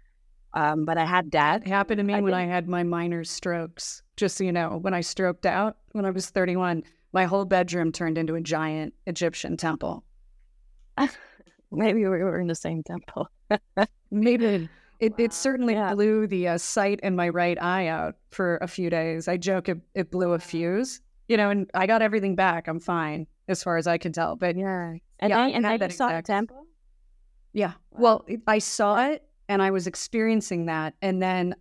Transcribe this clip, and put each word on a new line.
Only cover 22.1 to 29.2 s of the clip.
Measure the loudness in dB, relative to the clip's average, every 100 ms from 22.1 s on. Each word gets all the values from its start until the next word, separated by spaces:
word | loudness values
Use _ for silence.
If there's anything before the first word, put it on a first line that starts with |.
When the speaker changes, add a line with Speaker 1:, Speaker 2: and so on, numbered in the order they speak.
| 2 0 2
Speaker 2:
back. | 2 2 -2
I'm | -6
fine | -2 -2 -2 -6 -10 _ -6
as | -4
far | 0 0
as | 0
I | 0
can | -2
tell. | -2 -2 -2
But | -2 -2
Speaker 1:
Yeah. | -2 -4 -6 -10 -18 -2
And | 2
Speaker 2:
yeah, | 4
Speaker 1:
I, | 4
Speaker 2:
I |
Speaker 1:
and | 2 0
Speaker 2:
had |
Speaker 1:
then | 0
Speaker 2:
that | -2
Speaker 1:
you | 0
saw | -2
the | -2
Speaker 2:
exact | -2
Speaker 1:
temple? | -2 -2 -8 -20 _ _ _ _ _ _ _ _
Speaker 2:
Yeah. | -2 -2 -4 _
Speaker 1:
Wow. | 2
Speaker 2:
Well, | 4 4 0
it, | -4 0
I | 0
saw | 0 0 2 2
Speaker 1:
Yeah. | 2
Speaker 2:
it | -2